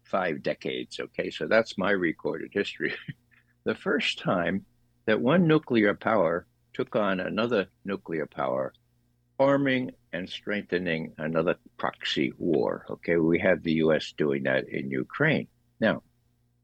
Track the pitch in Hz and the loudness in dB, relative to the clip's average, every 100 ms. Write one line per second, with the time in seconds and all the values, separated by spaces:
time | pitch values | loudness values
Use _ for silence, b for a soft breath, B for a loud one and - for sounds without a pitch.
0 | _ 98 92 71 76 71 - 64 - - | _ -2 0 -2 -4 -4 -4 -6 -8 -10
1 | 65 - 90 - 82 110 110 - 92 98 | -8 -6 -6 -4 2 2 2 -2 0 2
2 | 85 - - 80 - 101 98 - 78 - | 0 -2 -4 -4 -4 -4 -4 -4 -4 -4
3 | - - _ _ _ _ 107 110 190 262 | -10 -16 _ _ _ _ -6 -4 -2 -2
4 | - - - 95 85 98 - _ _ _ | -2 -4 -2 0 0 -2 -6 _ _ _
5 | - 107 120 175 165 156 - 117 104 - | 0 2 4 4 6 4 4 2 2 2
6 | 107 110 82 87 - _ _ - 104 117 | 0 2 2 0 -6 _ _ -8 -4 0
7 | 101 92 90 107 120 113 95 _ 98 98 | 0 0 -2 -2 0 0 0 _ -8 -8
8 | - 80 71 82 67 65 67 - _ _ | -4 -6 -6 -4 -2 -2 -4 -8 _ _
9 | _ _ _ - 139 139 139 131 127 - | _ _ _ 0 2 4 2 0 -2 -10
10 | _ 87 92 - - 104 - 87 90 80 | _ -8 -8 -10 -6 -6 -2 -2 0 -2
11 | - - 78 80 87 85 - - - - | -4 -6 -2 0 0 -2 -6 -6 -6 -4
12 | - - 67 - 87 71 52 50 - - | -4 0 -2 -2 0 0 0 -4 -8 -8
13 | - 85 82 85 98 87 85 80 80 76 | 0 2 4 4 4 2 2 2 4 2
14 | - - 76 69 67 67 - - 67 65 | -2 -2 0 0 0 0 -2 -6 -4 -6
15 | - - 151 113 - _ _ _ 110 73 | -6 0 0 0 -4 _ _ _ 0 0
16 | - _ _ _ _ _ | -6 _ _ _ _ _